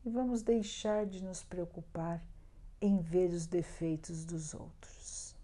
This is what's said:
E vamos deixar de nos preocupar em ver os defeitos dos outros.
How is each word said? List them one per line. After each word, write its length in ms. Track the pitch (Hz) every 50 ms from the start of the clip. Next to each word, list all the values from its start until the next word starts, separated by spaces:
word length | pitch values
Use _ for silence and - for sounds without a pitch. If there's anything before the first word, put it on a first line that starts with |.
| -
E 40 | 240
vamos 340 | 226 240 254 254 247 233
deixar 600 | 214 - 233 226 208 214 - - - 214 214 208 214
de 160 | 202 190 185
nos 200 | 190 190 185 -
preocupar 800 | - - - 180 175 170 - 170 165 - - 170 165 170 170 165 - - - - - - - - - - - -
em 220 | - 202 202 190
ver 280 | 170 165 165 180 185 175
os 140 | 170 170 165
defeitos 800 | 160 180 175 160 - - - 170 165 160 156 160 - 170 160 160
dos 300 | 165 170 160 156 151 -
outros. 800 | - - 160 - - - - - - - - - - - - - -